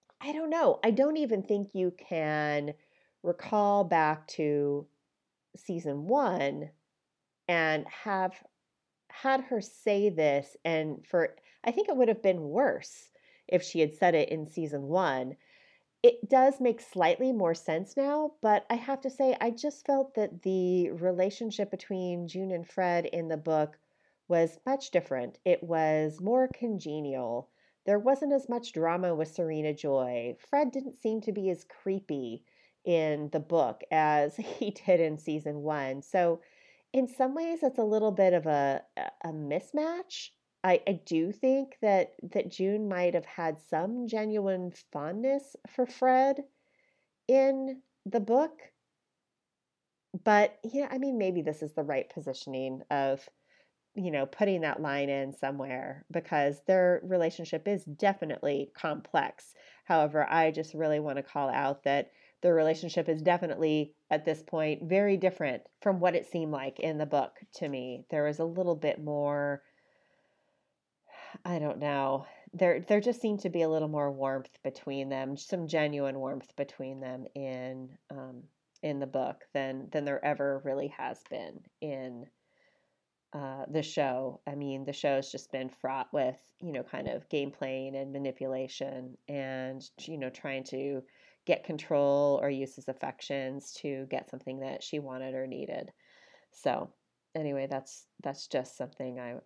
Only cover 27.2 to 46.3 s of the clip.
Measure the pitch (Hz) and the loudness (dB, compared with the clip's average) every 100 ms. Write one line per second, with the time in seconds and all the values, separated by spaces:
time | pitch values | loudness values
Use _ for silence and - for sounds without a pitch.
27.2 | 120 120 - _ _ _ - 208 233 277 | -2 -4 -6 _ _ _ 2 4 4 2
28.2 | 294 277 269 240 240 160 165 175 180 156 | 2 0 0 -4 -4 0 2 2 0 0
29.2 | 156 - 160 151 151 143 147 135 127 120 | -2 -2 -2 0 -2 -2 0 2 2 -2
30.2 | 120 - - 285 277 269 269 - 220 220 | -4 -8 0 2 2 0 -8 -4 -2 -2
31.2 | 214 202 190 170 - - 196 190 - 143 | -4 -2 -2 -2 -6 -10 -4 -4 -2 -6
32.2 | 120 117 _ _ _ _ - 170 156 151 | -6 -10 _ _ _ _ 0 2 2 0
33.2 | 147 - 139 165 123 110 - 156 151 151 | -2 -4 0 2 2 0 -2 2 4 4
34.2 | 147 - - - 196 202 - 175 160 156 | 2 -2 -8 -6 -6 -2 4 4 4 -2
35.2 | 160 151 151 147 151 151 135 139 - 190 | -4 -4 -4 -4 -2 -2 -2 -6 0 4
36.2 | 175 165 - _ _ _ _ 262 247 - | 4 2 -4 _ _ _ _ 0 0 2
37.2 | 269 294 330 330 277 262 214 214 214 190 | 0 0 -4 0 0 2 2 2 2 4
38.2 | 190 175 156 147 139 135 - - - - | 6 6 4 2 2 0 -4 -8 -8 -8
39.2 | 165 156 143 160 196 294 320 349 381 - | -8 -6 -4 -4 -4 -4 -2 -4 -8 -12
40.2 | - _ _ _ 185 175 - 170 - 165 | -14 _ _ _ 4 4 2 -4 0 0
41.2 | 170 208 262 269 269 - 214 190 - - | 0 0 2 2 0 -2 2 4 2 -4
42.2 | 180 - 180 - 190 214 208 180 180 175 | -6 -4 -2 -2 0 0 -2 0 2 0
43.2 | - - 165 156 - 160 185 247 240 220 | -2 -6 -4 -4 -4 -2 -2 -4 -4 -4
44.2 | 214 214 196 185 180 - - 147 151 202 | -2 0 0 -2 -4 -10 -12 -8 -6 -2
45.2 | 262 277 277 - - - 247 - 262 254 | 0 0 -4 -20 -8 -2 -2 2 4 6
46.2 | 269 | 6